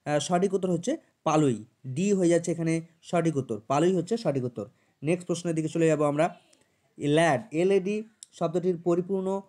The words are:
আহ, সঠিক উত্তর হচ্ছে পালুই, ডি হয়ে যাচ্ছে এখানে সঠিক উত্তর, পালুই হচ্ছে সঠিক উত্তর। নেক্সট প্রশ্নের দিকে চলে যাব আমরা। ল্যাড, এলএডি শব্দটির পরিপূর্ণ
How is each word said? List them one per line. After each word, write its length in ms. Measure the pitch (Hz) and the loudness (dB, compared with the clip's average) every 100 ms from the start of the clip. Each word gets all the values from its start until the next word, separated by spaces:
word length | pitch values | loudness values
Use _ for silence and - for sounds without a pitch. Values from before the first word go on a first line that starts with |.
| 147 | -4
আহ, 140 | 147 | -2
সঠিক 340 | 147 175 190 | 0 0 0
উত্তর 180 | 190 185 | 0 -2
হচ্ছে 260 | 170 233 320 _ _ | -2 -2 -6 _ _
পালুই, 420 | - 156 143 104 110 _ 131 | 0 2 2 0 -6 _ -8
ডি 260 | 131 202 | -2 0
হয়ে 160 | 190 170 | 2 4
যাচ্ছে 220 | 170 175 | 2 0
এখানে 300 | 165 165 165 165 _ | -2 -2 -2 -4 _
সঠিক 340 | - 175 165 139 | -4 0 0 -2
উত্তর, 260 | 123 104 - | -4 -6 -2
পালুই 280 | 139 175 185 | 2 2 2
হচ্ছে 220 | 175 226 | -2 -4
সঠিক 260 | 160 135 | -2 -2
উত্তর। 260 | 123 113 101 _ _ - | -4 -8 -12 _ _ -8
নেক্সট 240 | 143 180 180 | -4 -2 -2
প্রশ্নের 280 | 170 175 160 | -4 -4 -4
দিকে 120 | 156 | -2
চলে 200 | 165 160 | 2 2
যাব 160 | 147 | 4
আমরা। 360 | 147 147 170 - _ _ _ _ _ - | 2 2 0 -2 _ _ _ _ _ -6
ল্যাড, 420 | 139 151 165 123 110 | 0 4 4 2 -2
এলএডি 520 | 156 185 196 185 214 220 - - | 0 2 2 0 -4 -6 -18 -16
শব্দটির 440 | - 165 175 180 170 | -6 -2 0 0 0
পরিপূর্ণ 640 | 175 175 180 190 190 196 | 0 0 0 -2 -2 -4